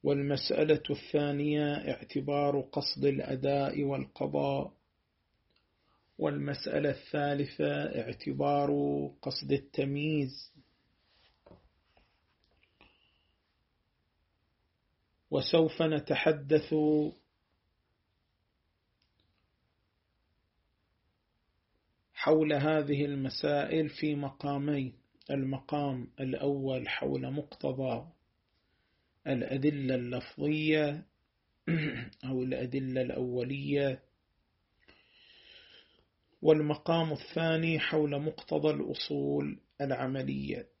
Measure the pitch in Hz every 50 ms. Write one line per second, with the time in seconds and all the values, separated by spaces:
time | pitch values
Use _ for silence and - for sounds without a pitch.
0 | - 143 143 139 139 143 143 139 - - - - 156 156 156 147 - - 143 -
1 | - - - 151 147 147 143 143 147 151 147 147 147 147 147 151 - - 123 -
2 | - - - 143 139 143 143 143 143 143 139 139 135 - - 143 135 - - 135
3 | 135 143 139 139 - - 135 131 131 139 139 143 139 - - 143 143 139 139 135
4 | 135 - _ - 147 147 143 143 143 139 139 135 139 - - _ _ _ _ _
5 | _ _ _ _ _ _ _ _ _ _ _ _ _ _ _ _ _ _ _ _
6 | _ _ _ - 151 156 143 143 143 143 139 - - - 143 147 147 147 135 -
7 | - - - 147 143 143 143 143 143 139 - - 151 147 143 143 147 - - -
8 | 117 127 - - - 147 135 135 143 143 143 143 143 143 143 143 143 143 143 143
9 | 143 139 - _ - 139 131 - - 139 139 139 139 - - - 143 139 139 143
10 | 147 156 156 151 139 131 131 - - - _ - _ _ _ _ _ _ _ _
11 | _ _ _ _ _ _ _ _ _ - - - _ _ _ _ _ _ _ _
12 | _ _ _ _ _ _ _ _ _ _ _ _ _ _ _ _ - - _ _
13 | _ _ _ _ _ _ _ _ _ _ _ _ _ _ _ _ _ _ _ _
14 | _ _ _ _ _ _ _ _ _ _ _ _ _ _ _ _ _ _ _ _
15 | _ _ _ _ _ _ 147 139 135 - - 165 160 156 - - 165 156 156 147
16 | 147 - 165 - - 160 156 147 139 139 156 151 151 - 156 156 151 151 151 151
17 | 151 151 - - _ _ _ _ _ _ _ _ _ _ _ _ _ _ _ _
18 | _ _ _ _ _ _ _ _ _ _ _ _ _ _ _ _ _ _ _ _
19 | _ _ _ _ _ _ _ _ _ _ _ _ _ _ _ _ _ _ _ _
20 | _ _ _ _ _ _ _ _ _ _ _ _ _ _ _ _ _ _ _ _
21 | _ _ _ _ _ _ _ _ _ _ _ _ _ _ _ _ _ _ _ _
22 | _ _ _ - - - 156 156 156 151 151 143 139 156 156 156 147 143 147 143
23 | 147 143 143 139 135 135 - - - 147 147 143 143 - 160 160 156 143 143 -
24 | - 151 147 143 143 135 139 - - 143 143 139 143 147 147 143 135 123 113 -
25 | _ _ _ _ _ - 139 139 135 135 131 131 - - - 147 143 139 131 127
26 | 123 - - - 135 131 131 - - 139 143 139 135 135 131 127 123 - - -
27 | - 143 139 135 131 131 135 151 - - - - - 143 127 131 135 127 120 110
28 | - - - _ _ _ _ _ _ _ _ _ _ _ _ _ _ _ _ _
29 | _ _ _ _ _ 151 139 123 117 - 135 135 135 151 147 143 135 127 131 127
30 | 123 120 123 113 - - - - 143 147 151 151 156 156 156 156 151 147 147 156
31 | - _ _ _ _ _ _ _ _ _ _ _ _ - 165 160 151 151 - 117
32 | 120 - - _ - 131 131 127 127 131 131 127 127 123 127 135 135 127 127 131
33 | 127 127 - 131 127 123 123 123 120 127 139 139 139 143 143 139 139 139 131 131
34 | _ _ _ _ _ _ _ _ _ _ _ _ _ _ _ _ _ - - _
35 | _ _ _ - - - - - - - - - - - - - - _ _ _
36 | _ _ _ _ _ _ _ _ - 156 156 151 151 147 147 143 - - 165 165
37 | 160 160 151 139 - - - 160 165 165 160 160 165 165 165 151 - - - 156
38 | 151 147 143 143 147 156 151 - - - 160 151 147 156 147 143 147 - - -
39 | - - 73 71 69 71 71 71 71 73 - - _ _ _ _ 143 139 135 123
40 | 131 131 135 135 131 135 135 135 139 143 139 - - - _ _